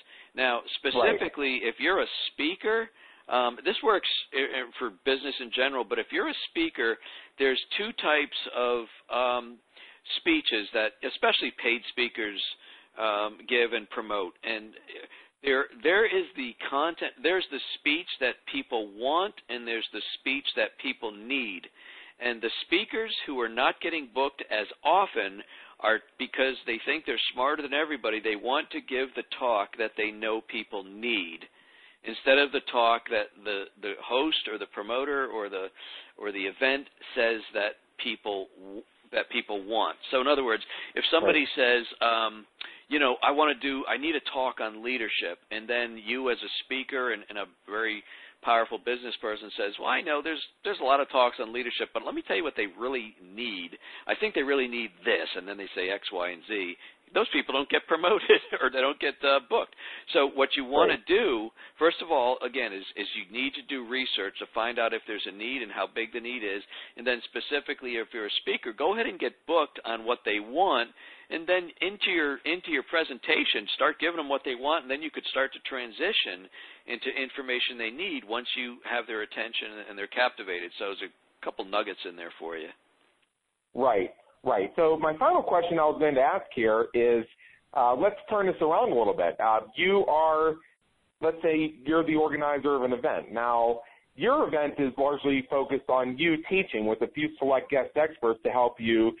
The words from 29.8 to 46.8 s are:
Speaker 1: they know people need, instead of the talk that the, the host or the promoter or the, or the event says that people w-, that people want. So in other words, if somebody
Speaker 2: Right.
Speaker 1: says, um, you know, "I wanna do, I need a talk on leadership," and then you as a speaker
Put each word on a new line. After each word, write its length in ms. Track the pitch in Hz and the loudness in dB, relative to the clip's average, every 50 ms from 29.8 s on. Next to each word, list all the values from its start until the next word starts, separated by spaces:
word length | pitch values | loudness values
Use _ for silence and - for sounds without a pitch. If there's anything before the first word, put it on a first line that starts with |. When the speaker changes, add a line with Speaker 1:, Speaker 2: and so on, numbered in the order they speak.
| 110 107 - | -4 -4 -2
Speaker 1:
they 160 | - 107 107 | -2 -4 -4
know 300 | 107 107 110 110 110 113 | -4 -4 -4 -2 -2 -2
people 420 | - - - 117 107 - - 101 95 | -4 -6 -8 -8 -8 -8 -8 -10 -10
need, 560 | 95 98 107 113 120 117 101 85 82 80 80 - - _ _ _ _ - - - - - _ - | -10 -12 -6 -4 -2 0 -2 -2 -4 -8 -14 -16 -20 _ _ _ _ -20 -20 -20 -20 -20 _ -12
instead 340 | 110 113 - - 135 135 | -10 -8 -2 4 6 6
of 140 | 139 143 135 | 6 6 4
the 80 | 135 131 - - | 0 -4 -4 0
talk 340 | - 123 117 117 117 113 - - | 2 4 6 6 6 4 2 0
that 180 | 117 107 104 - _ 104 101 | -2 -2 -2 -2 _ -12 -8
the, 200 | 107 101 98 98 - _ 104 | -6 -6 -6 -6 -8 _ -10
the 120 | 101 101 98 - - | -8 -8 -8 -6 -4
host 460 | - 117 131 147 160 156 - - 107 | -2 0 2 2 2 0 -2 -2 -4
or 60 | 107 | -6
the 80 | 101 98 | -8 -8
promoter 600 | - - - 101 107 117 131 139 143 143 139 135 | -8 -8 -8 -6 -4 -4 -4 -2 -2 -2 -2 -2
or 200 | 117 107 110 101 | -4 -4 -6 -6
the, 200 | 101 98 95 95 92 - - - - - - - - - | -6 -6 -6 -8 -8 -12 -14 -18 -16 -16 -16 -18 -18 -14
or 160 | - 104 104 98 | -10 -8 -6 -4
the 100 | 101 95 | -4 -4
event 440 | 95 - - 135 131 139 139 139 - _ - - - - | -4 -2 2 2 2 2 0 -4 -8 _ -20 -16 -6 0
says 240 | 131 117 117 113 107 104 - - | 2 2 2 2 0 -4 -6 -4
that 260 | 104 101 107 - _ _ _ _ - - | -2 -2 -2 -4 _ _ _ _ -8 -6
people 440 | 123 110 - - 107 101 95 95 - - - | -6 -6 -4 -4 -4 -4 -4 -4 -8 -12 -20
w-, 240 | 95 98 98 113 - _ _ _ _ - 120 | -18 -16 -14 -16 -16 _ _ _ _ -4 -4
that 160 | 110 - - | -4 -2 -2
people 320 | - 120 - - 107 101 92 | -4 -4 -4 -2 -4 -6 -4
want. 320 | 101 113 110 95 80 80 - - - | -2 0 0 0 0 -2 -6 -6 0
So 80 | 135 131 | 0 2
in 80 | 127 | 4
other 160 | 143 147 139 131 | 4 4 4 4
words, 200 | 117 110 107 - - - - - - - | 2 0 0 -2 -6 -12 -12 -10 -8 -4
if 100 | 127 - - | -2 0 4
somebody 380 | 160 165 165 - - 156 139 - - | 4 4 6 6 6 4 4 2 2
Speaker 2:
Right. 260 | 147 127 120 123 120 113 | 4 4 6 6 4 2
Speaker 1:
says, 40 | - - - | -2 -2 0
um, 440 | 120 117 113 113 113 110 107 107 104 _ _ - - - - - - - | 2 2 4 2 2 0 -4 -6 -18 _ _ -18 -16 -16 -18 -16 -8 -2
you 100 | 139 151 | 0 2
know, 160 | 143 127 123 - - | 4 4 4 4 4
"I 80 | 127 | 4
wanna 240 | 143 147 156 151 143 | 6 6 4 4 4
do, 300 | 113 131 139 135 135 - | 0 -2 -4 -2 -2 -2
I 100 | - 113 | -2 -2
need 180 | 127 147 165 156 | -2 0 -2 -2
a 40 | 143 - - | -2 -2 -4
talk 280 | - 135 131 123 120 131 | -4 -2 -2 -2 -2 -4
on 240 | 120 110 107 107 113 | -6 -6 -6 -6 -4
leadership," 560 | 123 127 120 110 101 - - 107 85 87 - _ - | -4 -2 -2 -2 -2 -4 -4 -4 -4 -6 -8 _ -10
and 160 | 107 110 110 | -10 -8 -4
then 300 | 117 120 120 120 117 113 | -2 -2 -2 -2 -4 -6
you 320 | 113 104 107 123 131 131 127 | -8 -6 -4 -4 -2 0 0
as 80 | 117 101 104 | -2 -2 -4
a 60 | 98 - - - | -6 -6 -6 -6
speaker 480 | - 131 135 | -4 -6 -6